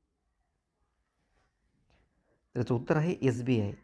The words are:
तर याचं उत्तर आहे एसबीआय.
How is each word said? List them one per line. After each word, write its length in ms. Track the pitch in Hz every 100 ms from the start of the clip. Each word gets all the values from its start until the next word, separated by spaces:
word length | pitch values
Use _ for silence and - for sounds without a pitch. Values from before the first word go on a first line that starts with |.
| _ _ _ _ _ _ _ _ _ _ _ _ _ _ _ _ _ _ _ _ _ _ _ _ _ 123
तर 40 |
याचं 160 | 113 123
उत्तर 220 | - 156
आहे 180 | 165 -
एसबीआय. 500 | 131 117 123 120 101 -